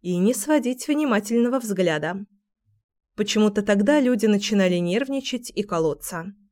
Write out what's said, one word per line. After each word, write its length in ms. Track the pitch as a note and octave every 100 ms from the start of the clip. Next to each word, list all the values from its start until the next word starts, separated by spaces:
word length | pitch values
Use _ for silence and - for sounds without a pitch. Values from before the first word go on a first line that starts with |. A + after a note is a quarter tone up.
И 140 | F3+ F3+
не 140 | G3
сводить 540 | B3+ - D4+ B3 B3+ -
внимательного 720 | D4 D4 G#3+ G#3 A#3 A#3+ C4
взгляда. 680 | A3+ F#3 F3+ D3+ D#3 G3 G3+ _ _ _ _ _ _ _ _ -
Почему-то 460 | G#3 G#3+ G#3+ G#3
тогда 360 | G#3 G3+ G3+ D4+
люди 280 | B3 A#3+ G#3+
начинали 500 | G#3 G#3 G#3 F#3 F3
нервничать 760 | F3 G3+ C4+ C#4 C4+ B3 -
и 140 | -
колоться. 680 | G#3 E3+ D#3+ D3+ - F3 F3+ G3+ _